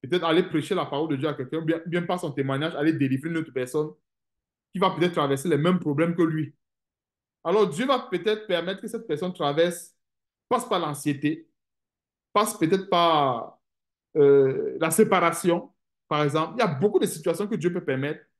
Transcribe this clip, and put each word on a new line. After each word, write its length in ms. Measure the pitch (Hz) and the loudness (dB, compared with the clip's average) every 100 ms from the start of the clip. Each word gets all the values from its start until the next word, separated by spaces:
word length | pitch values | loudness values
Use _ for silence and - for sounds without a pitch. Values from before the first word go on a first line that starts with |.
Peut-être 220 | 131 180 | -2 0
aller 200 | 165 160 | 2 2
prêcher 300 | 175 160 135 | 2 -2 -2
la 120 | 185 143 | -4 -2
parole 240 | 143 160 | -4 -4
de 60 | 139 | -2
Dieu 100 | 151 | -4
à 60 | |
quelqu'un, 280 | 139 127 156 | -6 -6 -4
bien, 200 | 160 226 180 | -2 -2 -2
bien 180 | 175 | -4
par 160 | 175 180 | -2 -4
son 120 | 160 | -4
témoignage, 440 | 135 135 135 160 139 | -4 -2 -2 -4 0
aller 180 | 156 | 0
délivrer 360 | 147 135 131 160 | 2 0 0 -2
une 80 | 165 | -6
autre 140 | 156 | -4
personne 400 | 131 147 151 151 - _ _ _ _ _ _ _ | -6 -4 -4 -4 -8 _ _ _ _ _ _ _
qui 80 | 180 | 0
va 120 | 185 | 0
peut-être 220 | 165 175 | 2 0
traverser 360 | 170 139 139 170 | 2 0 0 2
les 80 | 143 | 2
mêmes 220 | 160 185 | 2 2
problèmes 360 | 156 143 170 170 | 0 0 0 2
que 80 | |
lui. 320 | 160 156 147 _ _ _ _ _ _ _ _ _ | 0 0 -6 _ _ _ _ _ _ _ _ _
Alors, 240 | 165 202 196 | 0 2 2
Dieu 200 | 151 262 | 0 0
va 120 | 254 | 0
peut-être 460 | - 175 208 214 214 | 0 -4 -2 -4 -2
permettre 360 | 175 175 196 | -2 -2 -8
que 60 | 226 | -8
cette 200 | 226 - | -10 -6
personne 260 | 147 185 | -4 -4
traverse, 640 | 180 147 147 170 175 - _ _ _ _ _ _ | -2 -2 2 2 0 -16 _ _ _ _ _ _
passe 180 | 240 233 | -2 0
par 140 | 190 | -2
l'anxiété, 680 | 156 143 147 139 147 160 - _ _ _ _ _ _ _ _ | -2 -4 -4 0 -2 -2 -12 _ _ _ _ _ _ _ _
passe 220 | 208 226 - | 0 0 0
peut-être 320 | 160 190 190 | 0 0 2
par, 720 | 175 170 156 139 117 - _ _ _ _ _ _ 160 | 2 4 4 2 -2 -8 _ _ _ _ _ _ 4
euh, 640 | 143 139 135 131 139 131 | 8 8 6 0 -4 -2
la 120 | 160 | 0
séparation, 800 | 160 214 185 170 - 180 170 - _ _ _ _ | 4 4 4 2 2 0 0 -4 _ _ _ _
par 160 | 151 | 0
exemple. 300 | 147 156 165 240 | 0 0 -2 0
Il 20 | |
y 20 | |
a 60 | 214 | 0
beaucoup 320 | 135 202 339 | 2 0 0
de 60 | 226 | -4
situations 420 | 180 170 170 208 | -2 -4 -4 -4
que 80 | 214 | -2
Dieu 180 | 170 | -2
peut 100 | 175 | -2
permettre. 400 | 175 131 143 156 _ | -4 -4 -4 -6 _